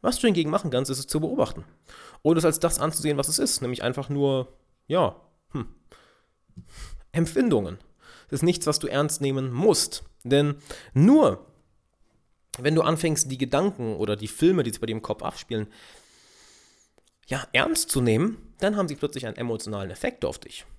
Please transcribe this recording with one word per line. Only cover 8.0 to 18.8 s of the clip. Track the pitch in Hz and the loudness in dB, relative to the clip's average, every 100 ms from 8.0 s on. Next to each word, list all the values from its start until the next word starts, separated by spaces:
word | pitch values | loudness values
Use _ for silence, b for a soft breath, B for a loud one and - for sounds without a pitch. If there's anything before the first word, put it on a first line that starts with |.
| B B B | B B B
Es | |
ist | 131 | 0
nichts, | 165 175 - | 0 0 0
was | 151 | -2
du | 143 | 0
ernst | 135 147 - | -2 -2 0
nehmen | 139 135 131 | -2 -2 -4
musst. | 120 202 185 - - - _ | 2 4 4 0 -4 -14 _
Denn | 120 139 147 143 B B B | 2 2 4 -2 B B B
nur, | 131 175 302 208 92 - _ _ _ _ _ _ _ _ _ _ - | 4 8 8 6 2 -10 _ _ _ _ _ _ _ _ _ _ -4
wenn | 127 156 | 0 2
du | |
anfängst, | 156 160 165 151 135 | 2 2 0 0 -2
die | 131 | -2
Gedanken | 127 143 196 202 117 95 | 0 2 0 -2 -6 -2
oder | 104 | -2
die | 104 107 | -2 -4
Filme, | - 165 185 | 2 4 4
die | 120 | 0
sich | 113 | -4
bei | 113 | -6
dir | |
im | 113 | -6
Kopf | - 107 | -6 -6
abspielen, | - - - 113 104 b b b b b b b b b b b b b _ _ _ | -6 -8 -8 -6 -6 b b b b b b b b b b b b b _ _ _
ja, | 123 - | -8 0
ernst | 127 139 160 - | 0 2 0 0
zu | 139 | 2
nehmen, | 123 110 185 220 - - | 4 2 0 -4 -16 -4
dann | 190 | -2
haben | 208 | 0